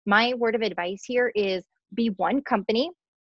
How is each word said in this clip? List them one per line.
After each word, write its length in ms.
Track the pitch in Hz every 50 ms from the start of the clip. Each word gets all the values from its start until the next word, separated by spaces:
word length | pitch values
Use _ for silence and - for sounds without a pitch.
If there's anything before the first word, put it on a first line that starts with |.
| _
my 300 | 208 202 214 233 247 254
word 200 | 233 233 226 226
of 60 | 226
advice 420 | 220 208 170 175 175 180 196 190 -
here 260 | - 247 247 247 240 -
is 300 | 214 202 196 190 180 - _ _ _ _ _ 196
be 140 | - 233 226
one 320 | 185 - 180 170 233 277
company, 480 | 285 - 247 208 185 - 214 233 285 349 359 _ _ _ _ _ _